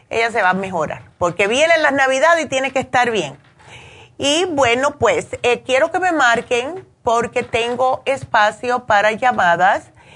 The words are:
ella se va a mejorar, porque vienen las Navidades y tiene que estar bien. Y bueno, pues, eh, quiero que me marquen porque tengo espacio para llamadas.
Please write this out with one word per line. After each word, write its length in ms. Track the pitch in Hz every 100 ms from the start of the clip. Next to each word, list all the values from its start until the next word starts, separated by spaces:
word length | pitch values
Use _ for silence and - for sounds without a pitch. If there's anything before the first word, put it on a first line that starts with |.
| -
ella 220 | 226 226
se 100 | 220
va 80 | 185
a 20 |
mejorar, 480 | 185 190 180 147 - - -
porque 300 | 175 170 202
vienen 340 | 254 330 320
las 100 | 302
Navidades 520 | 277 269 262 311 339 294
y 40 |
tiene 220 | 262 262
que 80 | 262
estar 300 | 262 254 240
bien. 260 | 220 143 - _ _ - - - - - -
Y 280 | 277 311 370
bueno, 460 | 285 240 240 285 285
pues, 300 | 226 165 - -
eh, 200 | 240 240
quiero 280 | 254 254 330
que 80 | 359
me 120 | 359
marquen 720 | 311 247 233 233 240 262 381 - _
porque 400 | 240 226 240 254
tengo 580 | 226 233 233 247 262 - -
espacio 800 | 269 - 226 208 214 247 247 247
para 260 | 208 208
llamadas. 760 | 220 254 214 180 170 185 294 - _ -